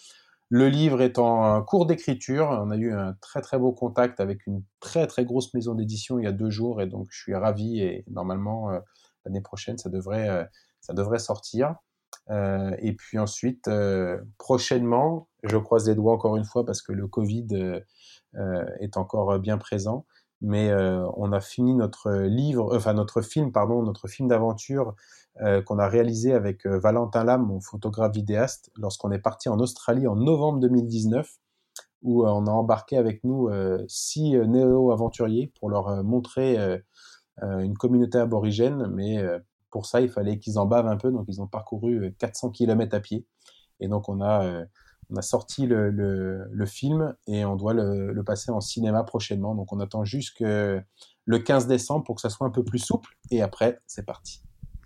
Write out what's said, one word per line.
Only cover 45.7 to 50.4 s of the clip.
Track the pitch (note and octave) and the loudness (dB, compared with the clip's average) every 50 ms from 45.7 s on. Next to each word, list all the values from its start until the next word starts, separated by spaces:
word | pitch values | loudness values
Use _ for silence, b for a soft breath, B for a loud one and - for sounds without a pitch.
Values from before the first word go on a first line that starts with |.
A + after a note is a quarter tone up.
| A#2+ G#2+ G#2 G2+ | 2 2 2 2
le, | G#2 G2+ G2+ G2 G2 F#2+ F#2+ F#2+ F#2+ F#2+ G2 G#2+ | 0 0 0 0 0 -2 -2 -4 -6 -6 -8 -8
le | G#2 G#2 G2+ | -4 -4 -4
film | G2 - - C3+ C#3+ D#3 D#3+ D#3 D3 - _ - | -4 -4 -4 -2 0 0 0 0 -2 -4 _ -8
et | - G#2 G#2 G#2 | -4 -2 -2 0
on | G2 G2 | 0 -2
doit | F#2+ G2+ G#2+ A2+ | -2 -2 0 0
le, | A#2 G#2 G2+ G2+ G2 G2 G2 F#2+ | 2 0 0 0 -2 -2 -4 -4
le | G#2+ G2 | -4 -4
passer | G#2+ G#2 G2+ - - | -4 -4 -4 -4 -4
en | A#2 G#2 | -4 -4
cinéma | G2+ - - A#2 A2+ A2 G#2+ A2+ A2+ | -4 -6 -4 -2 0 0 2 0 0
prochainement. | - - A#2 - - G#2+ G2 G2 G#2 A2 | -2 -4 -6 -4 -4 -4 -4 -2 -2 -4
Donc | G#2 G2 - G2 | -4 -6 -6 -6
on | G2+ | -6
attend | G2+ G2 - A2 G#2 | -6 -6 -4 -6 -4
juste | G2 A2+ C#3 - - - | -4 -4 -6 -8 -8 -6
que | - | -4